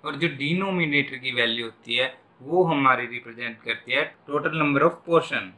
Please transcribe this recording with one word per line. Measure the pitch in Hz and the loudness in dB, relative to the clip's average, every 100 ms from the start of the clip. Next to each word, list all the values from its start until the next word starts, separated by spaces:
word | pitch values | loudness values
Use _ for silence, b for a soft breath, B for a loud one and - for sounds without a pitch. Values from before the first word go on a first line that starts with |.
और | 156 143 | -8 -4
जो | 160 135 | -4 -2
denominator | 143 175 196 180 160 143 139 131 | -2 0 0 0 0 0 0 -6
की | 131 | -6
value | 123 117 117 | 0 0 0
होती | 117 - 117 120 | -6 -10 -6 -2
है | 131 - _ _ | -2 -4 _ _
वो | 131 170 | -2 2
हमारी | 170 147 135 123 120 | 4 4 4 4 0
represent | 117 117 113 120 110 | -8 -12 -10 -10 -8
करती | 117 113 - | -6 -6 -2
है | 127 151 - - | -2 -2 -6 -6
total | 147 156 156 | -2 -2 0
number | 147 139 160 | 2 4 2
of | 170 - | 0 2
portion। | 165 156 135 95 | 2 2 -6 -6